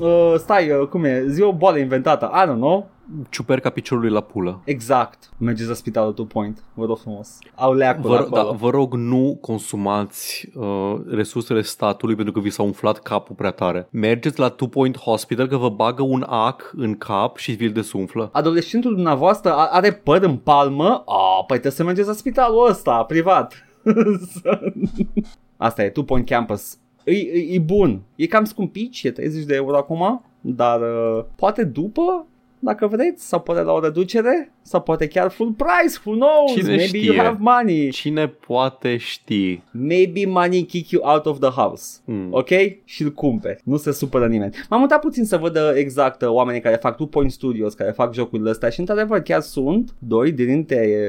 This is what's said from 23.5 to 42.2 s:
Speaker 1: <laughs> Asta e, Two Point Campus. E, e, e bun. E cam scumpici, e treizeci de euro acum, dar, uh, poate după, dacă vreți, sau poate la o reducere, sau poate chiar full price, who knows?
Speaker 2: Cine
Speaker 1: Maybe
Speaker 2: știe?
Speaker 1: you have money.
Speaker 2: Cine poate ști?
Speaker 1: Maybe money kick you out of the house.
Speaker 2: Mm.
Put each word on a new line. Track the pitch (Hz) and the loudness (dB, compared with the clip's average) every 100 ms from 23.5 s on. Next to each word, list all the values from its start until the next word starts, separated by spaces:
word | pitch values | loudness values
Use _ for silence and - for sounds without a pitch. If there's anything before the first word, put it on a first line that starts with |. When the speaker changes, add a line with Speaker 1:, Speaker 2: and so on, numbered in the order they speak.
| - _ _ | -10 _ _
Speaker 1:
<laughs> | 220 220 214 190 180 175 170 208 214 - 214 - - - - - _ _ | 2 4 2 0 -6 -6 -2 -2 -4 -6 -6 -4 -4 -4 -6 -16 _ _
Asta | 117 - | -4 0
e, | 101 | -2
Two | - | -2
Point | 131 127 120 | 0 0 2
Campus. | 120 110 104 - - _ _ | -2 -2 -6 -8 -20 _ _
E, | - | -2
e, | 202 135 175 160 | 0 0 -2 0
e | 180 | 0
bun. | 156 208 170 95 - - | 2 2 2 0 -8 -6
E | 165 | 0
cam | 220 | 2
scumpici, | 214 - 185 196 247 - | 2 -4 -6 -6 -10 -6
e | 127 | -6
treizeci | 120 151 156 | -4 -6 -6
de | 147 | -2
euro | 139 135 143 | -2 2 0
acum, | 139 165 185 247 - _ | 0 -2 0 -2 -8 _
dar, | - 120 120 117 | -8 0 2 2
uh, | 117 117 113 113 - - | 0 0 0 -2 -6 -2
poate | 196 208 | -2 0
după, | 180 120 196 311 349 359 320 _ _ _ | -2 -2 -4 -2 0 -2 -6 _ _ _
dacă | 254 214 208 | -4 -2 -2
vreți, | 220 339 - - | 0 0 -2 -6
sau | 170 | -4
poate | 165 170 | -2 -2
la | 165 | 2
o | 160 | 2
reducere, | 160 156 185 226 233 330 285 _ | 2 0 0 0 2 0 -2 _
sau | - 175 | -4 -4
poate | 165 160 151 | -2 -2 0
chiar | 185 185 | 0 0
full | - 226 | -2 -4
price, | 220 302 349 339 - | 0 2 4 2 0
who | 208 220 | -4 2
knows? | 277 302 285 | 4 6 4
Speaker 2:
Cine | 233 190 | 2 2
Speaker 1:
Maybe | 196 185 | 2 2
Speaker 2:
știe? | 202 214 | 2 2
Speaker 1:
you | 196 | 4
have | - 214 | 2 2
money. | 226 247 226 160 139 | 4 4 4 2 0
Speaker 2:
Cine | 127 147 156 151 | -2 -4 -2 -2
poate | - - 123 131 131 127 120 | -4 -2 0 0 0 -2 -2
ști? | - - - 107 95 90 _ | -4 -14 -2 0 0 -4 _
Speaker 1:
Maybe | 117 143 180 185 175 196 | -6 0 2 2 0 0
money | 185 175 180 | 2 2 2
kick | 165 175 160 | 0 -6 -2
you | 175 139 | 0 4
out | 151 156 | 2 2
of | 139 | 0
the | 135 | 0
house. | 123 104 - - - | 2 -2 -2 -16 -16
Speaker 2:
Mm. | - 107 | -8 -8